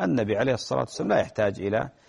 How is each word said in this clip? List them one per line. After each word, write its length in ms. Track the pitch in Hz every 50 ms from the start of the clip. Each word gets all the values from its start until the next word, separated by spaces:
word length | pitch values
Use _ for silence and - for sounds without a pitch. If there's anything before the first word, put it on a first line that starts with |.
النبي 360 | 190 180 151 123 107 101 107
عليه 180 | 101 123 135 127
الصلاة 260 | 117 - - 135 135
والسلام 300 | 123 - - - 170 196
لا 80 | 202 131
يحتاج 400 | 92 - - - 107 101 98 -
إلى، 280 | 95 101 104 113 - - - _ _